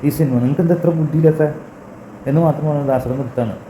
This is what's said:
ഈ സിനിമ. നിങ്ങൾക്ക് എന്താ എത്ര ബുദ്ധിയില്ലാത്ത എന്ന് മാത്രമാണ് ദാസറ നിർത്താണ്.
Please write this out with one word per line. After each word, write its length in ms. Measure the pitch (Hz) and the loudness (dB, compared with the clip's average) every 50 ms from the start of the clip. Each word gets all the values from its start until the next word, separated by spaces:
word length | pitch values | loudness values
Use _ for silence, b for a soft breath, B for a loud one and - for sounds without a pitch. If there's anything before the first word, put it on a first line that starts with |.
| - | 0
ഈ 20 | 147 | -2
സിനിമ. 260 | 147 - 160 135 127 | 0 0 0 2 2
നിങ്ങൾക്ക് 260 | 120 120 127 143 170 | 2 2 2 2 2
എന്താ 140 | 185 165 175 | 2 2 2
എത്ര 160 | 170 - 170 | 2 2 0
ബുദ്ധിയില്ലാത്ത 640 | 165 160 156 147 - 160 160 156 156 156 160 147 147 - - - - - - - - - - - - - - | 0 2 -2 0 0 4 4 4 4 4 0 0 0 -6 -14 -18 -20 -20 -20 -20 -20 -20 -20 -20 -20 -10 -6
എന്ന് 140 | 139 139 156 | 0 2 2
മാത്രമാണ് 480 | 170 160 151 156 151 156 147 147 143 135 | 2 2 0 0 -2 -2 -2 -2 0 0
ദാസറ 220 | 135 127 123 123 | 0 0 0 -2
നിർത്താണ്. 460 | - 139 135 120 - - 120 110 - - - | -4 -4 -4 -6 -4 -4 -4 -4 -4 -10 -12